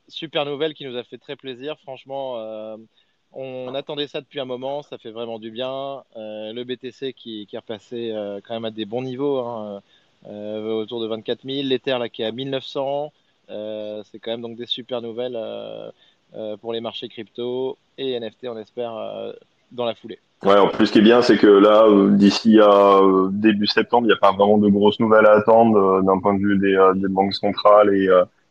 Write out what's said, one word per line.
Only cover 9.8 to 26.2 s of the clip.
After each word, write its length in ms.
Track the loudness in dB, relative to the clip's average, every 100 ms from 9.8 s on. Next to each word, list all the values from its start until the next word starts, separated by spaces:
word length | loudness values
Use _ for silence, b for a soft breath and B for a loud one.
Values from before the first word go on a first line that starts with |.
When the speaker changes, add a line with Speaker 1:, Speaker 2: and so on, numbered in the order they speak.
| -18 _ _ _ -18
Speaker 1:
euh, 540 | -14 -12 -10 -6 -6
autour 220 | -8 -8
de 40 | -8
vingt-quatre 380 | -8 -8 -10
mille, 240 | -10 -8 -4
l'Ether 300 | -4 -4 -6
là 100 | -6
qui 140 | -8
est 40 | -8
à 60 |
mille 180 | -8 -8
neuf 140 | -8
cents, 480 | -8 -8 -6 -6 -8 _ _ _ -16
euh, 520 | -14 -12 -12 -12 -14 -16
c'est 80 | -16
quand 120 | -12
même 120 | -10
donc 140 | -12 -14
des 100 | -12
super 360 | -12 -10 -10
nouvelles, 340 | -10 -10 -8 -8
euh, 540 | -10 -12 -14 -14 -16 -20 _ _ _
euh, 220 | -14 -12 -12
pour 160 | -10
les 80 | -10
marchés 280 | -10 -12 -14
crypto 680 | -16 -16 -10 -8 -6 -8 -10 _ -12
et 160 | -8
N 180 | -8 -10
F 60 | -12
T, 120 | -14
on 100 | -14
espère, 360 | -14 -12 -10
euh, 380 | -10 -12 -12 -14 -16 _ _ _
dans 160 | -8 -8
la 80 |
foulée. 240 | -8 -14 -20 _ _
Speaker 2:
Ouais, 160 | 2 4
en 100 | 4
plus, 180 | 2 2
ce 60 |
qui 60 | 6
est 40 |
bien, 200 | 6 6
c'est 160 | 6 6
que 80 | 6
là, 380 | 8 8 6 6
euh, 240 | 6 4
d'ici 480 | 4 4 4 4 6
à, 400 | 8 6 6 6
euh, 300 | 6 4 0
début 360 | 0 2 2 0
septembre, 400 | -2 0 0 2
il 20 |
n'y 60 |
a 20 | 2
pas 160 | 2
vraiment 260 | 4 4 4
de 100 | 4
grosses 320 | 4 2 2
nouvelles 260 | 2 6 6
à 60 |
attendre, 460 | 6 6 4 4 4
euh, 240 | 4 2
d'un 160 | 2
point 160 | 2